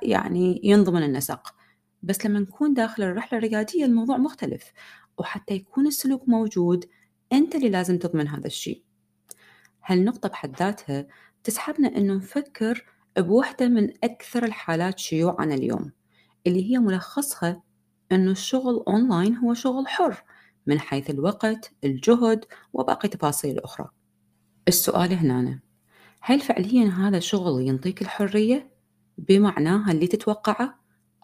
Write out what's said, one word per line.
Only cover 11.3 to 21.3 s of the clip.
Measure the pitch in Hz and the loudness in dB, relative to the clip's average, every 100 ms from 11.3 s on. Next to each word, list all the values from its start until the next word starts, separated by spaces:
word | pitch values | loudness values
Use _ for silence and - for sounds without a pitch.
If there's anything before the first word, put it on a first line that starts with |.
| _ | _
تسحبنا | - - - 302 262 - | -8 -6 -4 0 0 2
إنه | 196 | 0
نفكر | 196 190 285 285 - 220 233 - _ _ - | 0 -4 -6 -6 -4 -4 -4 -10 _ _ -2
بوحدة | 175 226 269 - 247 | 2 2 2 0 2
من | 233 208 - | 4 2 -2
أكثر | 233 - - 240 | -6 -6 -10 -6
الحالات | 233 214 - 165 185 190 | -4 -6 -4 -2 -2 -4
شيوعًا | - 160 170 175 | -4 0 0 0
اليوم، | 156 135 123 113 143 - _ _ _ _ 180 | -2 -2 -2 -4 -6 -14 _ _ _ _ 0
اللي | 180 190 | 0 2
هي | 254 | 2
ملخصها | 214 185 - 277 277 - 170 175 _ _ _ _ - | 2 0 -4 -6 -6 -4 -4 -4 _ _ _ _ 0
إنه | 185 185 | 2 4
الشغل | 190 - 262 254 233 - | 0 -2 -2 0 -2 0
أونلاين | 208 247 170 202 233 | 2 2 2 2 2
هو | 240 | 0
شغل | 240 269 262 269 | 0 -2 -2 -4
حر | - 330 - - - _ _ - | 0 0 -2 -12 -20 _ _ -2
من | 147 | -2
حيث | - 139 139 | -2 -6 -4
الوقت، | 139 160 | -2 -2